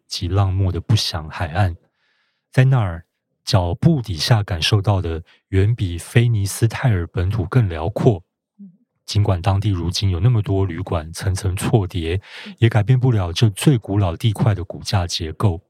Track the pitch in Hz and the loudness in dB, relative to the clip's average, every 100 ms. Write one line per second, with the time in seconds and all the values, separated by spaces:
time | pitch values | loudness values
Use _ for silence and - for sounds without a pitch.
0 | - - 87 98 95 95 92 90 - 110 | -12 -6 -2 0 0 0 0 -2 0 0
1 | - 80 78 - 80 87 92 82 _ _ | 0 -6 -8 -8 -4 0 -2 -2 _ _
2 | _ _ _ _ _ 131 131 131 95 85 | _ _ _ _ _ 2 4 4 0 -6
3 | - _ _ _ - 95 87 82 170 147 | -14 _ _ _ 0 0 0 2 2 2
4 | 113 78 - 110 98 80 - 104 98 92 | -2 -4 0 0 0 -4 0 0 2 0
5 | 82 80 - _ - 95 104 120 92 85 | -2 -6 -10 _ -4 0 2 0 -2 -6
6 | - 120 120 107 98 - 113 - 127 92 | 0 2 4 2 -2 0 -2 0 0 0
7 | 82 95 92 113 85 127 98 80 85 - | 0 -2 -2 -2 0 2 2 -2 -4 2
8 | 131 87 - _ _ - 196 _ _ _ | 2 2 -4 _ _ -20 -20 _ _ _
9 | - 104 104 87 98 98 107 90 85 - | -4 0 2 0 0 0 0 -2 -2 -2
10 | 98 85 123 110 95 98 95 85 - 85 | -2 2 2 2 0 0 -2 -4 -6 -6
11 | 80 - 95 92 95 92 - 117 90 85 | -6 -6 -4 -2 -2 -4 2 2 2 -4
12 | 80 95 - - 208 - 113 107 101 127 | -4 -4 -6 -18 -14 0 2 2 2 2
13 | 131 107 87 85 110 - 156 120 - 98 | 2 2 -2 2 0 2 2 2 0 0
14 | 90 80 113 101 110 85 82 73 - 98 | 0 0 -2 0 0 0 -4 -12 -4 -2
15 | 85 - 78 - 104 82 | -2 -6 -8 -2 0 -2